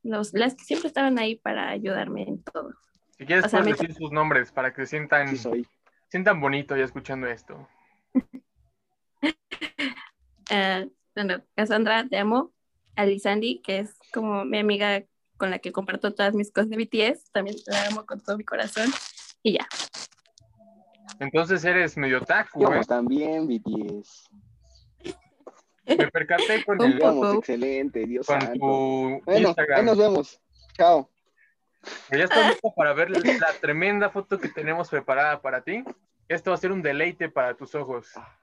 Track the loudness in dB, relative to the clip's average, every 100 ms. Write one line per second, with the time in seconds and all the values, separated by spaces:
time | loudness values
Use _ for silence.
0 | -6 -6 -4 0 0 -2 -6 -4 -2 0
1 | 0 2 -2 -4 -6 -4 -4 -6 -6 -6
2 | -6 -8 -8 -10 -10 -12 -12 -18 _ _
3 | _ _ 0 2 4 2 2 0 -4 -6
4 | -4 -2 2 2 0 -2 -4 -4 -8 -6
5 | 0 0 2 -4 -4 -6 -6 _ _ _
6 | _ 0 2 2 0 -2 -2 -2 -2 -4
7 | -10 -6 -6 -8 -12 -20 -20 _ _ _
8 | _ -4 -4 -20 _ _ _ _ _ _
9 | _ _ -6 -6 _ -14 -12 -8 -8 -8
10 | -20 _ _ _ -2 0 0 -2 -6 _
11 | _ -6 -4 -4 _ -4 0 2 2 0
12 | 0 -2 2 0 -2 _ _ _ _ -2
13 | 0 0 0 0 -2 -4 -4 -6 -6 -12
14 | _ -6 -2 -2 -2 -2 0 0 0 -2
15 | -6 _ _ _ -4 -4 -6 -6 -6 -4
16 | -4 0 0 0 -2 -2 -2 -2 -2 0
17 | 0 0 _ -4 -4 -10 -4 -2 -2 -4
18 | -8 -12 -8 -8 -6 -6 -4 -2 -2 -2
19 | -12 -18 -20 -4 0 0 -4 -10 -12 -12
20 | -18 _ _ _ _ _ -20 _ _ _
21 | -20 -10 -2 -2 0 0 2 2 2 0
22 | 0 0 2 0 0 2 4 4 0 -2
23 | 0 0 0 -2 -2 -2 -4 -6 -6 -10
24 | -14 -20 _ -20 _ _ _ _ _ _
25 | -14 -14 _ _ -20 _ _ _ 0 2
26 | 2 0 0 0 2 0 0 4 4 6
27 | 6 6 2 2 0 -2 -2 -2 -4 -4
28 | -4 -4 0 0 0 0 0 2 2 0
29 | -2 -4 2 4 6 4 4 4 4 6
30 | 4 4 -2 -12 _ _ -20 4 6 6
31 | 2 _ _ _ _ _ _ _ -16 -16
32 | -2 0 4 6 4 4 -2 2 2 2
33 | 2 2 2 2 0 0 -2 0 0 2
34 | 0 -2 -4 -4 -4 -6 -4 -4 -2 -4
35 | 0 2 2 0 -4 -6 -6 -8 -10 -18
36 | _ _ _ -4 -2 -2 -2 -2 -2 0
37 | -2 -2 -4 -2 -2 -4 -10 -8 -6 -10
38 | -12 -20 -20 _